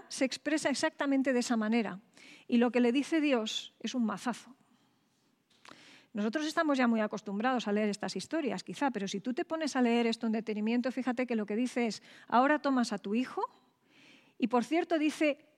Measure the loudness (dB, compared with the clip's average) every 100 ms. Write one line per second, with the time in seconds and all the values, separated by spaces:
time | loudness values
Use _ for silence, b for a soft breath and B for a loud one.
0 | -2 -2 -2 -2 -2 0 0 0 -2 -2
1 | 0 2 2 0 0 0 2 0 0 -6
2 | -14 B B B 0 4 4 4 4 2
3 | 0 0 2 2 0 -6 -10 -10 -8 -2
4 | -2 -2 -4 -6 -10 -20 _ _ _ _
5 | _ _ _ _ _ B B B B B
6 | B -4 -2 0 -2 0 2 2 4 2
7 | 0 -4 -6 -2 0 0 0 0 0 -2
8 | -6 -6 -6 -4 -2 -4 -8 -2 -2 -2
9 | -4 -4 -4 -4 -4 -4 -2 2 2 4
10 | 2 0 -2 -2 -2 -2 0 0 0 -2
11 | -2 -2 -2 -2 -2 -2 -2 0 -2 -4
12 | B B B 4 4 2 2 0 0 -2
13 | -2 -2 -2 -4 -6 -8 _ _ b b
14 | b b b _ 0 2 2 0 2 0
15 | 0 2 0 0 _